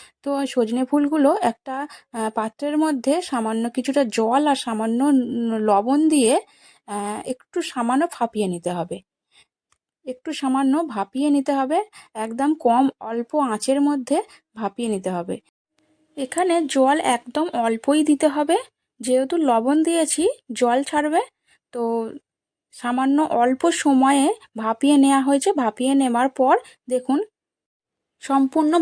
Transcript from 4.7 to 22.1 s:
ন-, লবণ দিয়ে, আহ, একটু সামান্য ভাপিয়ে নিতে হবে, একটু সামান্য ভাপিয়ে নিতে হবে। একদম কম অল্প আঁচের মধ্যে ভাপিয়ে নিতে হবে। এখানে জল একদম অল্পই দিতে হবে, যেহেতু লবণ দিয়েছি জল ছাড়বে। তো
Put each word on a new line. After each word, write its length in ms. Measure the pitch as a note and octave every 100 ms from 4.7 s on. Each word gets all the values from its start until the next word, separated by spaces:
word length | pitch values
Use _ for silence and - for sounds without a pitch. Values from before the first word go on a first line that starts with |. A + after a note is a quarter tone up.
| G#3+ A3+ A#3
ন-, 560 | C#4+ C4+ A#3+ A#3 A#3 A3
লবণ 400 | G#3+ G3 A3+ C#4+ D#4
দিয়ে, 260 | D4+ A#3 D#4+ - _ _ _ -
আহ, 300 | G#3 G3+ G#3+ -
একটু 320 | B3+ _ F4+
সামান্য 400 | D#4+ B3+ A#3 C4+ E4+
ভাপিয়ে 360 | - A#3 G#3+ G3
নিতে 220 | F3 F3
হবে, 260 | F3 F3 F#3 _ _ _ _ _ _ _ _ _ _ C4+
একটু 240 | B3+ -
সামান্য 420 | D4 C4+ C4 C4+ D4 D#4+
ভাপিয়ে 420 | G#3+ G3+ B3+ D4
নিতে 220 | C#4+ C4+
হবে। 260 | C#4 C4 E4+ G#4+ - -
একদম 360 | A3 A3 A#3 C#4+
কম 300 | D#4 A#3+ A#3 C4+ -
অল্প 300 | A3 A#3 A#3 D4+
আঁচের 340 | C4 G#3+ - C#4
মধ্যে 380 | C#4+ C#4+ A#3+ D#4 - - _
ভাপিয়ে 340 | A3 G3+ A3 A#3
নিতে 220 | G3+ F#3
হবে। 260 | F3+ F3 F#3+ _ _ _ _ _ _ _ -
এখানে 380 | B3+ E4 F#4 E4+ D4
জল 300 | C4+ C4 D4+ - A#3+
একদম 300 | B3 D4 E4+ B3+
অল্পই 420 | A3+ A3+ C#4 D4+
দিতে 240 | D4+ C#4+ D4+
হবে, 280 | D4 D4 G4 - _ _ -
যেহেতু 340 | A#3 B3+ C4+ E4+
লবণ 400 | C#4+ A3+ B3 D4+
দিয়েছি 420 | D#4+ E4+ D#4 - F#4 - -
জল 260 | A3+ A#3+ B3
ছাড়বে। 380 | C#4 D4+ D4+ E4 B4+ _ _ _ _
তো 100 | A#3+ A#3 A#3 A3+